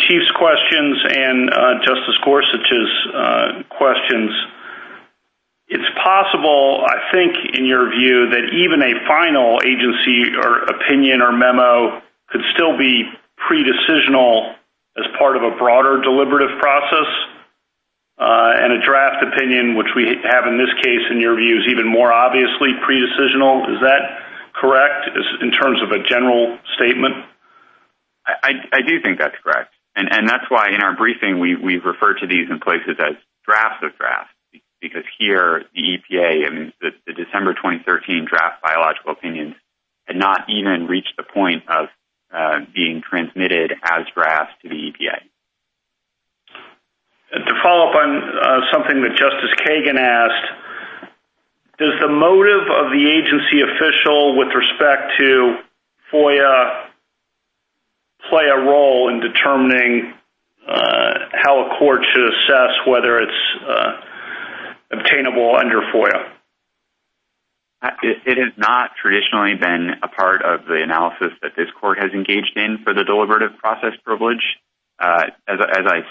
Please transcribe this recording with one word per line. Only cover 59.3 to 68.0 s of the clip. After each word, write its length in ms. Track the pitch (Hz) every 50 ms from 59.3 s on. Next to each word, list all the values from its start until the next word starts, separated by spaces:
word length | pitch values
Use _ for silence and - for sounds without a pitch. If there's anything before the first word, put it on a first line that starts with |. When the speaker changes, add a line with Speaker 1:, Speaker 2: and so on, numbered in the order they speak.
| - - - 139 139 131 131 127 127 123 123 120 120 120 - - - - _ _ _ _ _ _ _ _ _ -
Speaker 1:
uh, 460 | 117 58 82 - 117 120 120 - - - - -
how 340 | - - - 143 139 135 120
a 140 | - - -
court 260 | - 147 - 139 - - -
should 100 | 131 123
assess 480 | 117 - - - 143 139 127 127 120 - - -
whether 340 | 135 127 120 113 123 117 117
it's, 220 | 113 - - - - - - - - -
uh, 240 | 120 110 - 110 117 - - - - - - - - - - - - - - - - - _ -
obtainable 640 | 120 113 - - 147 143 135 131 117 120 120 117 120 131
under 240 | 127 120 113 107 - -
foia? 380 | - 117 107 101 95 - - - - _ _ _ _ _ _ _ _ _ _ _ _ _ _ _ _ _ _ _ _ _ _ _ _ _ _ _ _ _
Speaker 2:
Uh, 80 | 127 127 - -